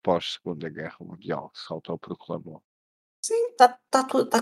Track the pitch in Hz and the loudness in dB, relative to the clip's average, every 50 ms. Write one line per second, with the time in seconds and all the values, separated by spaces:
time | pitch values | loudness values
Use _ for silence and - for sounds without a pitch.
0 | - 95 87 85 - - - - - 92 85 76 82 78 76 80 78 82 - - | 0 2 2 2 2 -4 -10 -8 -6 -8 -6 -6 -8 -10 -8 -8 -10 -10 -12 -14
1 | 85 85 85 85 - 87 78 71 78 - _ - - - 82 80 - - 85 78 | -16 -16 -16 -12 -6 -6 -6 -6 -6 -12 _ -18 -12 -10 -10 -10 -8 -8 -8 -8
2 | - - 87 - - - 87 82 - 82 78 - _ _ _ _ _ _ _ _ | -8 -10 -12 -12 -8 -10 -10 -10 -10 -12 -18 -18 _ _ _ _ _ _ _ _
3 | _ _ _ - - - 453 466 466 480 - - 247 - - _ _ - - 269 | _ _ _ -10 -4 -2 0 0 0 0 6 6 6 6 6 _ _ 0 2 2
4 | 262 262 - 254 240 - - 233 | 2 2 0 0 2 4 2 0